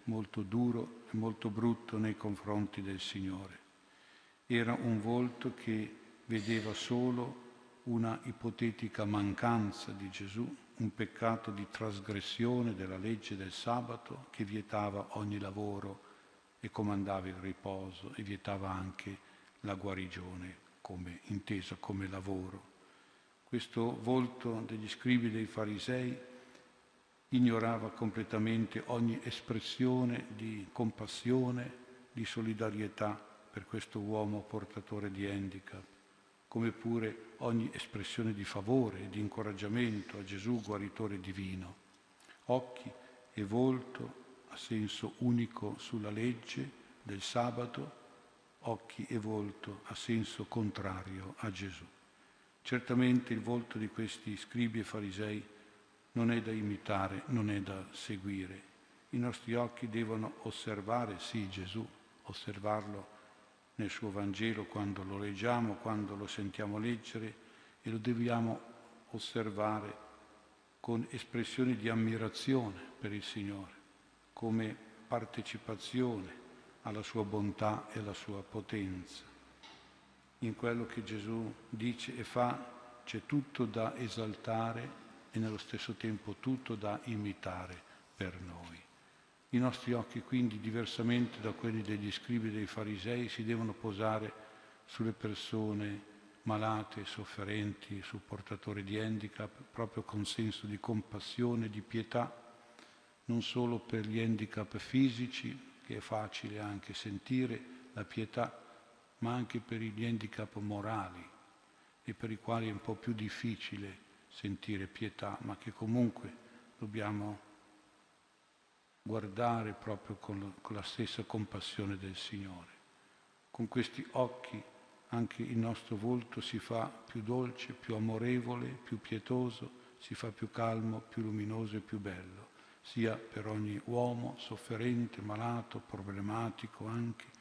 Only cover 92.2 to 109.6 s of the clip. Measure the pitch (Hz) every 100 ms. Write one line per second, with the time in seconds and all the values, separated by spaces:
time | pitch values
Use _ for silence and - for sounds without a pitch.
92.2 | - 120 110 107 101 - 107 101 101 120
93.2 | 120 - 110 117 113 101 113 98 110 110
94.2 | 107 - - - - - - - 113 110
95.2 | 110 101 - 110 107 104 104 101 - -
96.2 | - - - 107 107 110 104 - 98 -
97.2 | 101 - 101 107 104 98 - 101 92 104
98.2 | - 104 - 101 - 101 98 107 110 107
99.2 | 104 - 107 - - - 113 - - 104
100.2 | 98 - 110 - 104 101 - 107 - 104
101.2 | - - 120 117 110 104 - 113 110 120
102.2 | 123 - - - - - - - - -
103.2 | - 117 107 127 120 117 - 113 107 110
104.2 | 113 107 107 - 101 104 - 131 135 113
105.2 | 123 - 120 135 - - - 110 - 110
106.2 | 107 - 110 104 104 101 - 98 110 98
107.2 | - 127 127 117 - - - - 101 -
108.2 | 110 - 120 - - - - - - -
109.2 | 117 123 117 117